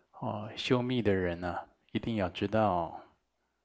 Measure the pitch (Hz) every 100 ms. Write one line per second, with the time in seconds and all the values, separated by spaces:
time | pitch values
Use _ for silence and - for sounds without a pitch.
0 | _ - 120 104 107 - - 123 123 127
1 | 104 95 90 85 90 85 - _ _ 110
2 | 120 110 92 - 101 110 107 87 80 -
3 | - _ _ _ _ _